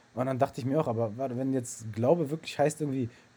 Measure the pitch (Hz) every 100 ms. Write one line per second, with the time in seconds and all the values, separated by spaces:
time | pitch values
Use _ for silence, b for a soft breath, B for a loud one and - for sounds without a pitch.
0 | b - 131 127 135 - 120 143 151 113
1 | 113 107 135 123 135 131 120 - 110 110
2 | 123 170 143 160 - - 143 151 147 131
3 | 117 b b